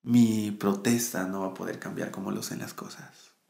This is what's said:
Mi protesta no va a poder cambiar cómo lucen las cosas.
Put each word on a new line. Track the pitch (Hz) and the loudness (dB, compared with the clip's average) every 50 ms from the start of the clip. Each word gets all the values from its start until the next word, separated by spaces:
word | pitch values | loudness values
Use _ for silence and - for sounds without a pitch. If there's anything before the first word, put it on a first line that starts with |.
Mi | - 117 120 120 117 110 110 107 107 104 | 2 6 8 8 8 8 6 2 0 -2
protesta | 104 104 - 101 95 95 - 113 120 117 117 - - 90 92 | -4 0 2 2 2 2 2 2 2 2 0 -2 -2 -4 -4
no | 95 95 95 | -4 -4 -4
va | 95 92 | -4 -4
a | 95 | -4
poder | - 95 90 - - | -6 -8 -8 -8 -8
cambiar | - - - - 87 - | -8 -8 -6 -6 -6 -6
cómo | - 98 95 101 | -6 -6 -4 -4
lucen | 101 110 - - - - | -4 -4 -6 -6 -8 -8
las | - - | -8 -10
cosas. | - - - - - - - - - - - - _ _ _ | -10 -12 -12 -12 -14 -16 -18 -20 -20 -20 -20 -20 _ _ _